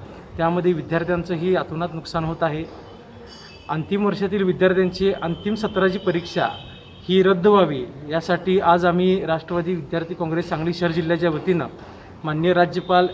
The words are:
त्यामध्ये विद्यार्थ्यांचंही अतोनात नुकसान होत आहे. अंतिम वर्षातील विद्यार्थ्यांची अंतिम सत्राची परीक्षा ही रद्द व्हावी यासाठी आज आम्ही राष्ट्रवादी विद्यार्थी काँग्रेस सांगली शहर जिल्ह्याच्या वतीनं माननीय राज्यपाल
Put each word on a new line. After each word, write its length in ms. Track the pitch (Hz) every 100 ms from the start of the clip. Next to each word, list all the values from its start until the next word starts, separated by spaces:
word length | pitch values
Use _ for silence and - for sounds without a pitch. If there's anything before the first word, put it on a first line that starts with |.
| - - - -
त्यामध्ये 360 | 165 175 175
विद्यार्थ्यांचंही 800 | 160 143 165 175 175 175 165 185 175
अतोनात 320 | 139 160 175
नुकसान 300 | 160 - 170
होत 120 | 160 165
आहे. 220 | 165 151 - - - - - - - - - - -
अंतिम 360 | 156 - 202 202
वर्षातील 380 | 180 196 202
विद्यार्थ्यांची 720 | 185 151 185 185 185 180 196 -
अंतिम 340 | 165 170 208 214
सत्राची 420 | 220 185 185 190
परीक्षा 500 | 185 170 170 175 113 - - - - - -
ही 140 | 185
रद्द 240 | 185 185 208
व्हावी 340 | 202 160 135 123 131 147
यासाठी 500 | 160 185 175 185 190
आज 260 | 170 175 175
आम्ही 400 | 170 185 190 156
राष्ट्रवादी 480 | 160 - 175 170
विद्यार्थी 400 | 175 135 165 165
काँग्रेस 360 | 175 160 165 170
सांगली 240 | 156 165
शहर 180 | 175 175
जिल्ह्याच्या 380 | 160 160 170 170
वतीनं 360 | 151 185 170 117 - - - - -
माननीय 300 | 156 156 175
राज्यपाल 540 | 175 175 175 180 180 180